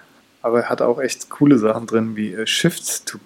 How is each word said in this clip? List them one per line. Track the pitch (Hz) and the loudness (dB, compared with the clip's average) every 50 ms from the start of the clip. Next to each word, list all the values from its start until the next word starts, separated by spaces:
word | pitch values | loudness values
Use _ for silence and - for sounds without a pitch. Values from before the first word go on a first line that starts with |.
| - _ _ _ _ _ _ _ | -20 _ _ _ _ _ _ _
Aber | - 117 117 120 | -2 0 0 0
er | - - | 0 0
hat | 123 - | 0 0
auch | - 120 120 143 | 2 2 2 0
echt | 131 120 - - - - | -2 -4 -6 -8 -12 -14
coole | - - 147 143 139 117 | -2 2 4 6 6 6
Sachen | 107 110 110 113 117 | 4 2 0 -2 -2
drin, | 107 110 113 110 110 107 | 0 0 0 0 0 -2
wie, | 107 107 104 | -4 -6 -6
äh, | 92 110 110 | -6 -4 -4
Shift | - - - - 165 - - - - - - - | -2 0 0 0 0 0 -2 -6 -8 -8 -8 -8
to | - - 104 - | -10 -12 -14 -8